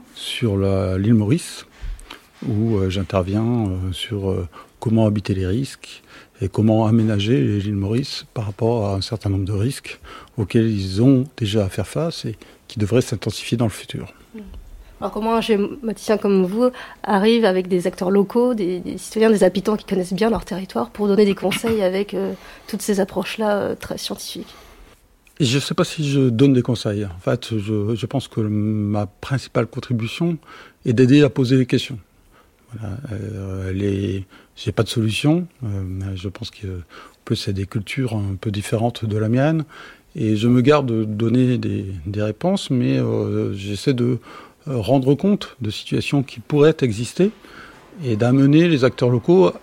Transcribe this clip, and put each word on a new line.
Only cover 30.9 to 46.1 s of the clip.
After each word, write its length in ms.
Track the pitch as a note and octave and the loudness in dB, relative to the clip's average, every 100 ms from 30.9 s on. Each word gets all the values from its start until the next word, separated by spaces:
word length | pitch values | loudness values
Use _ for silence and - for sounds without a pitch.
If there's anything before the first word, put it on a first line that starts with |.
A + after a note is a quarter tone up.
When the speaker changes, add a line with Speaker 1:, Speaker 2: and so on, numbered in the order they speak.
Speaker 1:
d'aider 300 | A#2 B2+ D3 | 4 6 8
à 60 | C#3+ | 6
poser 280 | C#3 B2 C3 | 4 2 2
les 100 | B2+ | 2
questions. 320 | B2+ - G#2 - _ _ _ _ _ - | 0 -2 -12 -16 _ _ _ _ _ -18
Voilà, 240 | A2 G#2 G#2+ C#3+ | -12 -10 -10 -10
euh, 600 | G2+ G2+ G2+ F#2+ F#2+ F#2+ | -10 -8 -10 -8 -8 -4
les, 520 | F#2+ G2+ G2 G2+ G2 F#2+ - _ - | -2 0 0 -2 -4 -8 -18 _ -10
j'ai 160 | G#2+ | -6
pas 120 | - | -2
de 40 | G#2+ | 0
solution. 580 | A#2+ A2 G2+ D3 E3+ E3+ - | 2 0 2 2 2 0 -8
Euh, 480 | A2+ G2 F#2 F#2+ G2 | -6 -6 -6 -6 -6
je 140 | F#2 F#2+ | -6 -8
pense 220 | - A2+ | -10 -14
que, 160 | - F#2+ | -12 -10
en 580 | F2+ - - - _ | -10 -12 -20 -20 _
plus, 120 | - A2+ | -4 -4
c'est 160 | A2 | -2
des 140 | F#2+ G2 | -4 -4
cultures 480 | A2 G2 - B2 | -6 -6 -4 -4
un 220 | G#2+ G2 F#2+ | -2 -4 -4
peu 100 | A2 | -4
différentes 540 | G2+ - A2 A#2 - | -6 -2 -2 -2 -2
de 140 | A2 G#2+ | -4 -2
la 100 | A2 | 0
mienne. 360 | B2 D3 D#3+ D3 - - - _ D#3+ | 2 2 0 -4 -12 -20 -20 _ -4
Et 200 | A2 G#2+ | 0 2
je 100 | A#2+ | 4
me 140 | B2 | 4
garde 260 | C3 D3+ C3 | 6 4 2
de 180 | A2+ | -2
donner 540 | G#2+ G#2+ A#2 B2 B2+ A#2 | -2 0 2 4 2 2
des, 280 | G#2 G#2 G2 F#2+ F2 | -2 -4 -6 -8 -6
des 160 | G#2 | -4
réponses, 480 | G#2+ G#2+ F#3 G3 - | -4 -2 -2 -2 0
mais, 280 | B2+ C3 C3 | 0 2 0
euh, 540 | A#2 A2 G#2 G#2+ G#2+ | 0 0 0 -2 -2
j'essaie 420 | G2 G2+ G2+ D3 | -4 -6 -4 0
de, 260 | B2 A#2+ A#2+ - - - _ D3+ | 0 0 -2 -6 -20 -20 _ -8
euh, 80 | B2 | -4
rendre 380 | G#2 C#3 B2+ | 2 2 4
compte 420 | C#3 G3 G3 - - | 2 2 0 -2 -8
de 100 | G#2+ | -6
situations 520 | - - C3 - | -6 -4 -4 0